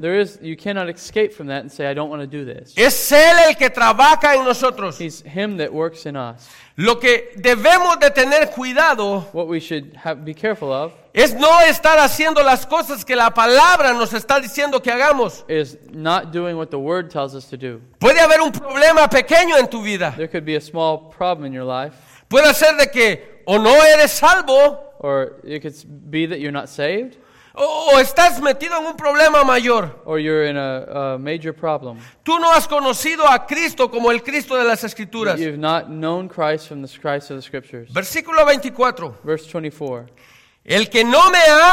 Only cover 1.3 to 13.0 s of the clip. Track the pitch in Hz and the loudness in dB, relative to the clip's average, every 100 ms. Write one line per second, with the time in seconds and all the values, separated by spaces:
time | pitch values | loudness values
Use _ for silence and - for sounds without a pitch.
1.3 | 214 143 139 143 - 143 139 151 147 139 | -6 -12 -12 -12 -10 -8 -8 -10 -12 -14
2.3 | 147 131 - - - 240 - - 294 320 | -14 -14 -16 -12 0 0 0 2 4 6
3.3 | 339 330 - 262 254 226 214 277 311 302 | 6 4 4 -2 0 0 4 4 4 4
4.3 | 269 262 240 254 247 190 147 165 - - | 2 0 -2 -2 -4 -8 -10 -12 -14 -14
5.3 | 160 208 190 151 151 165 165 156 143 120 | -8 -6 -6 -8 -6 -8 -8 -14 -12 -12
6.3 | 117 _ - _ - 202 233 254 240 - | -14 _ -20 _ -6 -2 0 0 0 -2
7.3 | - 247 233 277 359 349 339 285 269 262 | -4 0 2 4 4 4 2 2 2 2
8.3 | 294 302 247 254 254 320 254 202 202 170 | 2 0 -4 -6 0 0 0 -2 -6 -8
9.3 | 160 165 165 160 156 143 - 165 147 156 | -8 -6 -8 -8 -12 -12 -14 -12 -10 -12
10.3 | 151 220 208 143 135 160 - _ - 285 | -10 -8 -6 -6 -8 -8 -14 _ 0 0
11.3 | 226 294 339 330 - 311 311 277 - 311 | 2 4 6 6 4 2 4 2 0 -2
12.3 | 302 277 254 - 320 294 269 | 2 2 2 0 -4 -4 -8